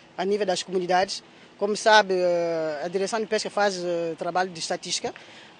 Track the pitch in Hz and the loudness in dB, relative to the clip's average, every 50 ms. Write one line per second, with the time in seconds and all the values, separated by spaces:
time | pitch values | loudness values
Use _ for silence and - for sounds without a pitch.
0 | - - - - 180 196 208 202 208 185 180 - - - 180 185 180 170 180 180 | -20 -16 -8 -4 -2 -2 0 0 0 0 -2 -2 -4 -4 -4 -4 0 2 2 2
1 | 196 196 - - - - - - - - - - 151 202 208 - - 220 214 214 | 2 0 -2 -12 -12 -18 -20 -20 -20 -20 -8 -6 -2 -2 -2 2 4 8 8 8
2 | 202 185 190 180 180 175 175 170 170 170 165 160 160 156 151 143 156 180 175 190 | 8 6 2 2 2 2 2 2 0 0 0 -2 -2 -2 -4 -4 -6 -4 -2 -2
3 | 196 185 233 220 - - 214 214 - 190 - 208 202 208 185 180 175 175 175 170 | -2 -2 -2 -4 -2 -2 -2 -2 -2 -2 0 2 2 2 0 -2 -4 -2 -2 -2
4 | 170 165 160 - 180 175 165 180 185 190 170 160 - - 185 170 - 175 - - | -2 -4 -6 -6 -6 -2 0 0 -2 -2 -4 -8 -6 -6 -6 -6 -6 -6 -6 -4
5 | - - - - - - - - - - - - | -6 -6 -10 -10 -20 -20 -20 -20 -20 -20 -20 -20